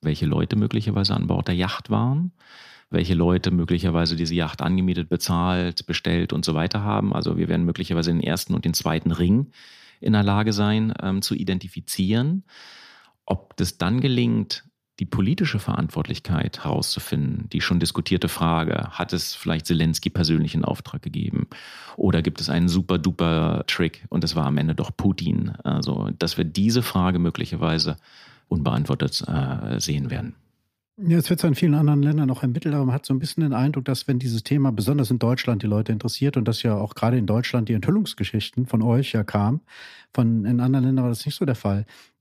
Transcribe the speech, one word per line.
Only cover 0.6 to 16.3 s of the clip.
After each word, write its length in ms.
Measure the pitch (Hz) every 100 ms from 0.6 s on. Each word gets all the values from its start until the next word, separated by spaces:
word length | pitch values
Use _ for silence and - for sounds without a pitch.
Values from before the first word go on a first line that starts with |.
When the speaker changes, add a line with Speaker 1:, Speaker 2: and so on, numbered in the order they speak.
| 107 110 104 98 95 -
Speaker 1:
an 100 | 87
Bord 220 | 92 92
der 80 | 90
Yacht 340 | 92 - -
waren, 420 | 110 120 143 180 _ _ - - - -
welche 240 | 82 85 85
Leute 340 | 85 90 -
möglicherweise 680 | 87 85 87 85 82 82 82
diese 200 | 82 85
Yacht 260 | 78 -
angemietet, 480 | 69 92 92 87 80
bezahlt, 800 | 87 - 85 90 90 87 87 -
bestellt 440 | 82 85 85 87
und 140 | 80 82
so 80 |
weiter 300 | 78 85 104
haben. 280 | 104 104 101
Also 260 | - 85 82
wir 100 | 85
werden 180 | 85 85
möglicherweise 460 | 85 82 85 82
den 100 | 85
ersten 320 | - 82 -
und 120 | 85 82
den 100 | 82
zweiten 340 | 82 80 85
Ring 380 | 85 87 110 143 - - - - -
in 140 | -
der 80 | 107
Lage 320 | 101 101 107
sein, 400 | 104 104 107 110 -
ähm, 220 | 98 95
zu 100 | -
identifizieren. 1080 | - 95 92 92 - - - 95 113 139 190 - - - - - - _ _ -
Ob 320 | 92 - -
das 220 | 85 -
dann 200 | 85 123
gelingt, 640 | 135 123 120 113 101 - - _ _ -
die 60 | 92
politische 540 | 107 98 180 165 104
Verantwortlichkeit 1040 | - - - - - - -